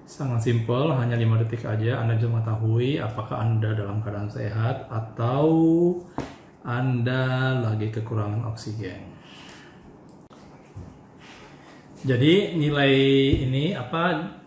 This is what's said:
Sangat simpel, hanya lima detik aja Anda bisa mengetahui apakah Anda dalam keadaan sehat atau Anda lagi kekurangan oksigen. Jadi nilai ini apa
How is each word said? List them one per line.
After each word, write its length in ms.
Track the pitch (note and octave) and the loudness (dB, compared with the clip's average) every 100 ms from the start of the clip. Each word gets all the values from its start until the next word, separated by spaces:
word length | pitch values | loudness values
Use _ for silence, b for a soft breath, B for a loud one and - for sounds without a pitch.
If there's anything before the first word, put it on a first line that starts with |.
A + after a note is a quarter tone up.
Sangat 400 | - - C3+ A#2 | -20 -8 -2 0
simpel, 480 | A#2+ A#2 A2 A#2+ D#3+ C3+ | 2 0 0 0 2 0
hanya 160 | A#2+ A#2 | 0 2
lima 240 | A2+ A2+ | 2 2
detik 240 | A2+ A#2 | 2 -4
aja 400 | - G#2+ A2+ C3+ | -4 0 0 0
Anda 160 | A2+ A2+ | 0 2
bisa 80 | A#2 | 2
mengetahui 720 | A#2 A2 A2 A2 A2+ B2+ D3+ | 0 -2 -2 0 2 2 0
apakah 400 | A2 - - A#2+ | -4 -6 -6 -2
Anda 320 | A2 A2+ G#2+ | 0 2 0
dalam 320 | A2 G2+ G#2 | -2 -4 -4
keadaan 240 | G#2+ G2+ G#2 | -6 -6 -8
sehat 640 | B2 G#2+ A2 A#2 C3+ - | -6 -4 -2 -2 -2 -6
atau 560 | A2+ A2+ - A#2 C#3 D#3 D#3+ E3 E3 F3 F3+ B B B B B - | -8 -8 -4 -2 2 4 6 4 4 4 0 B B B B B -14
Anda 960 | - A#2+ C3 B2 A#2+ C3 C3 B2+ C3 B2+ | -6 -2 0 0 0 0 0 0 0 0
lagi 320 | A2+ G#2+ G#2+ | 0 -2 -2
kekurangan 560 | A2+ A2+ A2 G#2 G#2+ | -4 -4 -4 -2 -4
oksigen. 560 | A2+ A2 - G#2+ F#2 G2 F#2 - B B B B B B - - - - - - - - - - - - - - - - - - - - - - | -4 -8 -8 -8 -10 -12 -16 -20 B B B B B B -20 -20 -20 -20 -20 -20 -20 -20 -20 -18 -18 -20 -20 -20 -20 -20 -20 -20 -20 -20 -20 -8
Jadi 480 | C3 A#2+ D3 F#3+ F#3 E3+ | -2 4 6 6 4 0
nilai 320 | D3 C#3+ C#3 C3+ C3+ C3+ C3+ C#3+ B2+ | 0 2 4 4 6 4 4 2 0
ini 240 | C3 D#3 | 0 0
apa 560 | F#3 A#2+ E3 F3 D#3 F#3 - | -2 -4 -2 0 -2 -6 -12